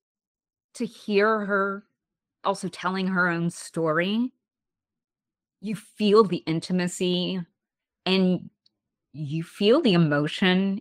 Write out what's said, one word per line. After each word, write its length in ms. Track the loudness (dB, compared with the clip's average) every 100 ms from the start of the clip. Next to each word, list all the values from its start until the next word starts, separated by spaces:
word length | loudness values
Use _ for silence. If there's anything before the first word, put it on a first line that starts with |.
| _ _ _ _ _ _ _
to 120 | -10 -10
hear 580 | -8 -2 2 2 0
her 400 | -2 -2 -2 -6 -14 _ _ _ _ _
also 240 | -4 -4 -6
telling 380 | -8 -6 -4 -2
her 200 | 0 0
own 220 | 0 -2
story, 840 | -6 -10 -4 -2 0 0 -2 -4 _ _ _ _ _ _ _ _ _ _ _ _ _
you 160 | -10 -10
feel 480 | -10 -2 4 6
the 140 | 6 2
intimacy 1040 | -2 -4 -2 -2 -2 -2 -2 0 -2 -6 -8 _ _ _ _ _ -2
and 420 | 2 2 0 -4 _ _ _ _ _ _
you 300 | -12 -8 -8
feel 360 | -8 0 2 4
the 100 | 4
emotion. 880 | 4 4 2 -2 0 0 2 0 -4